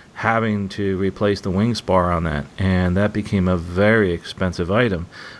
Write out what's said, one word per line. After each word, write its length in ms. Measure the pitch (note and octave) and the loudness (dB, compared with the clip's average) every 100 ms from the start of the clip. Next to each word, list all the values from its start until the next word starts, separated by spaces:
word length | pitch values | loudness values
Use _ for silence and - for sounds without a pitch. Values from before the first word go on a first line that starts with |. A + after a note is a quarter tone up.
| - | -20
having 560 | - A2 A2+ A2+ G#2 G2 | -6 0 0 0 -2 -4
to 280 | - G2 F#2 | -4 -2 0
replace 440 | F#2+ F#2 G#2 G2 | -2 0 0 0
the 80 | G2+ | 0
wing 240 | F#2 A2+ | 0 0
spar 380 | A2+ - F#2 F2 | 0 0 2 2
on 120 | F2 E2 | 0 0
that, 200 | D2 C#2+ - | -2 -6 -2
and 360 | F#2+ F#2 F2+ F2+ | 0 2 2 2
that 160 | G#2 | 0
became 360 | G#2+ G2+ G2+ F#2 | -2 -2 0 2
a 100 | F2+ | 0
very 540 | E2+ F2 G#2 A2+ G2 | -2 2 4 4 2
expensive 580 | F2 - - F#2 F2 F2 | 0 -6 -6 -4 -2 -2
item. 380 | G#2 B2 F2+ E2+ - - - | 0 0 -2 -6 -12 -20 -16